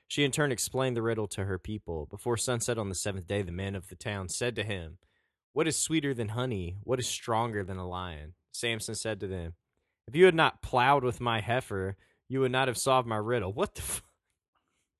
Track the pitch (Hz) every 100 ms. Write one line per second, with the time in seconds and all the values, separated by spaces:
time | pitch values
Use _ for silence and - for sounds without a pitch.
0 | - - 143 127 147 117 - 127 131 120
1 | 113 110 104 - 98 92 - 107 - 82
2 | 73 101 - 117 - 123 - 113 101 92
3 | 104 98 85 101 92 87 98 98 - 90
4 | 117 101 92 - 120 113 104 98 82 90
5 | _ _ _ _ _ 139 160 - - 160
6 | 143 120 107 110 127 104 87 95 104 127
7 | 120 - - 113 117 104 92 92 90 90
8 | 90 78 76 90 _ - 117 113 107 110
9 | 113 104 101 92 85 82 _ _ _ _
10 | - 135 185 165 147 - - 127 123 143
11 | 123 113 120 113 101 123 - 101 95 98
12 | _ _ - 131 131 127 131 117 - 131
13 | 120 107 107 120 92 113 202 - - -
14 | - _ _ _ _ _ _ _ _